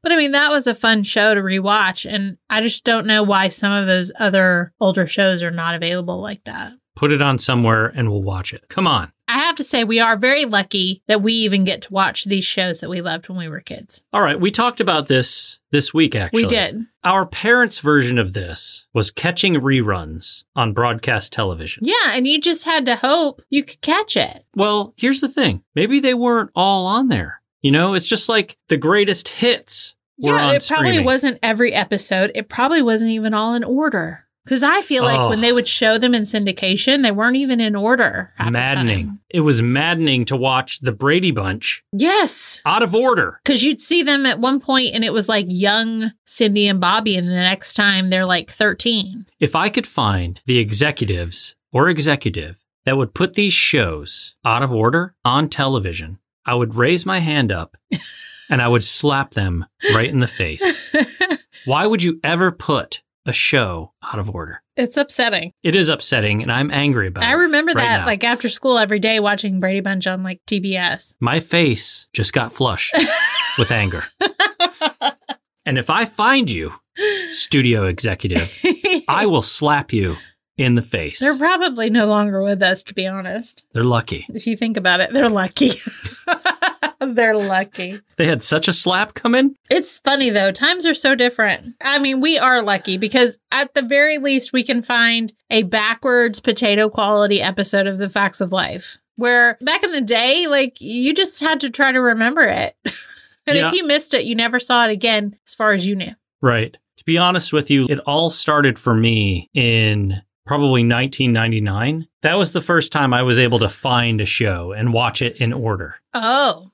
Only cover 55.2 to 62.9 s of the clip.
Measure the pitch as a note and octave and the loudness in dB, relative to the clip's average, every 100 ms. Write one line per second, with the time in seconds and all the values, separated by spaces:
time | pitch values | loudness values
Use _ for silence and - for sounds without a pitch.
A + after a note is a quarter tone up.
55.2 | A#2+ C3 D3+ - C3+ C3+ G2 E2+ D#2 F#2+ | 0 0 0 -2 0 0 -2 -8 -12 -16
56.2 | _ _ - B2 A#2 A2 B2 F3 F3+ F#3 | _ _ -4 -2 0 2 2 2 0 -2
57.2 | D#3+ D3 A#2 F2+ E2+ _ _ - - - | 0 0 0 -2 -6 _ _ -8 -8 -20
58.2 | - - - C3 A#2+ A#2+ - - D3 C#3 | -20 -20 -4 0 2 2 2 0 0 0
59.2 | C3+ - G2 E2+ E2 _ G4+ A2 A#2 C#3 | -4 -4 -2 -4 -6 _ 0 2 2 0
60.2 | A#2+ - E2+ D2+ F#4+ - - D4+ C#4 - | 0 -2 -4 0 -2 -2 -2 -2 -2 -2
61.2 | F#4+ D#4+ _ - - C#3+ G#3 A3 F3 E3 | -4 -4 _ -14 -2 0 2 2 0 -2
62.2 | C#3+ E3+ F#3 E3+ - C#3 - | -2 0 0 -2 -2 -2 -2